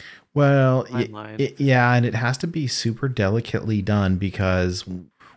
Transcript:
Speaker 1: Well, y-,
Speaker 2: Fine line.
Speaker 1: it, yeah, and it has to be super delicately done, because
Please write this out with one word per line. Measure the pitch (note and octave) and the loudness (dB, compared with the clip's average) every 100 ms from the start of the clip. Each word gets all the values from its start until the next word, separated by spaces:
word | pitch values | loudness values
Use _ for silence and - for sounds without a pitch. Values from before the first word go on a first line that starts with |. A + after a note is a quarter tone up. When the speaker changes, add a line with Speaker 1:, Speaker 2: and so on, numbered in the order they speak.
| - - _ | -20 -20 _
Speaker 1:
Well, | C#3+ C#3 C#3 C3 B2+ A#2 | 2 4 4 4 2 0
y-, | B2 | -4
Speaker 2:
Fine | G#2+ | -4
line. | G#2+ G#2+ A2 | -8 -10 -4
Speaker 1:
it, | C#3 - | -4 -2
yeah, | C#3 B2+ A#2+ | 2 4 4
and | B2 A#2+ | 4 2
it | A2 | 0
has | B2 C3 | -2 -4
to | E3+ | -6
be | E3 C3+ | -4 -4
super | - A#2+ A2+ C#3 | -4 -4 -4 -4
delicately | A#2+ G2 A2+ - A2 A2 G#2+ | 0 0 0 -2 -4 -2 -2
done, | F#2+ G#2 F#2+ F#2 | 0 0 2 0
because | G2 - F#2 F#2 F2+ F2+ - F2+ F2 _ - | -2 -2 0 2 0 -4 -8 -12 -14 _ -20